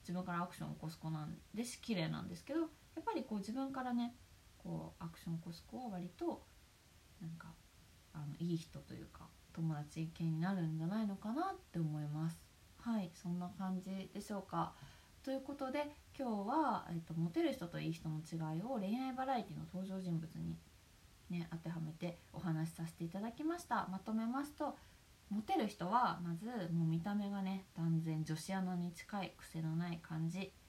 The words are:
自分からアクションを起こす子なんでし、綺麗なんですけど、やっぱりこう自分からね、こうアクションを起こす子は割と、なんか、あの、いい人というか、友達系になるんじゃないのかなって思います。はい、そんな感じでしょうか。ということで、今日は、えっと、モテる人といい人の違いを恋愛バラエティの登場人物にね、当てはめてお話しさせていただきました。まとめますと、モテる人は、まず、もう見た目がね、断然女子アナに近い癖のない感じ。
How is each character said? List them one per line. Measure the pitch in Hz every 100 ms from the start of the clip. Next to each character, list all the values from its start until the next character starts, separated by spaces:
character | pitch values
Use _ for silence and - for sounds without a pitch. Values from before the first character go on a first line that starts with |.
自 | -
分 | 180
か | 180
ら | 175
ア | 185
ク | -
シ |
ョ | 151
ン |
を | 151
起 |
こ | 156
す | 165
子 | 160
な | 156 151
ん | 165 -
で | 208 240
し、 | -
綺 | - 196
麗 | 160
な | 156
ん | -
で | 175
す | -
け |
ど、 | 311
や | 320
っ | - - -
ぱ | 381
り | 381
こ | - 208
う |
自 | 190
分 | 254 269
か | 269
ら | 254
ね、 | 240 240 - - - - -
こ | 175 160 160 -
う |
ア | 165
ク | 165
シ | -
ョ |
ン | 165
を |
起 |
こ | 170
す | 165 -
子 | 226
は | 254
割 | 180 175 -
と、 | 339 - - - - - - - - -
な | 165
ん |
か、 | 165 165 165 - - - - -
あ | 160
の、 | 147 143
い | 170
い | 165
人 | - 143
と | -
い | 127
う | -
か、 | - - - -
友 | - 160 151
達 | 147 160 160
系 | -
に | 165 160
な | 175
る | 196 160
ん | 160
じ |
ゃ | 165
な | 214
い | 214
の | 196
か | 214
な | 262 381
っ | 370 -
て | 170
思 | 156 151
い | 147
ま | 151 160
す。 | 165 - - - -
は | 240 220
い、 | 175
そ | - 175
ん | 175
な | 180 -
感 | 190 185
じ | 185 190 190
で | 208
し | 202
ょ | 202
う | 185
か。 | 170 160 - - - - -
と | -
い | 269
う |
こ | 269 285
と | 262
で、 | 294 294 - - -
今 | 254 208 202
日 |
は、 | 294 285 - -
え | 170
っ |
と、 | -
モ | 165 170
テ | 320
る | 330
人 | - 170
と | 156
い | 156
い |
人 | 165 160
の | 156
違 | 160 165 156 160
い |
を | 220 247
恋 | 190 240
愛 | 262
バ | 254 262
ラ | 254
エ |
テ | -
ィ | 151
の | 160
登 | 180 190
場 | 190
人 | 185 165
物 | 160 165
に | 165 165 - - - - - - -
ね、 | 175 165
当 | 165
て | 165
は | 170
め | 156
て | 165 175 170 -
お | 165
話 | 170 160 165
し | -
さ | 165
せ |
て | -
い | 165
た | 190
だ | 226
き | 233
ま | 311 339
し | -
た。 | 220 185
ま | 190
と | -
め | 220 226
ま | 262 294
す |
と、 | - 294 - - - - - -
モ | 208
テ | 214 381
る | 214
人 | - 175
は、 | 226 202 165
ま | 170 170
ず、 | 220 247 170
も | 170 160
う |
見 | 165
た | 202 202
目 | 202
が | 202
ね、 | 190 190 - -
断 | 165 160
然 | 160 156
女 | 156 156
子 | -
ア | 190
ナ | 185 180
に | 175
近 | 170 - 202
い | 185 -
癖 | - 165
の | 160 160
な | 175
い | 170
感 | - 160 165
じ。 | 175 190 -